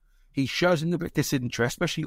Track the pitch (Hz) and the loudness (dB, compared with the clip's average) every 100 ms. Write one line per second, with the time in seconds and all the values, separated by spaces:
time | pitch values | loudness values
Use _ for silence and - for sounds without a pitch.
0 | _ _ _ - 135 - 175 170 160 165 | _ _ _ -2 -2 2 4 4 2 -2
1 | 85 - 139 139 123 - 117 - 170 - | -2 -2 0 0 -2 0 -2 0 -4 -2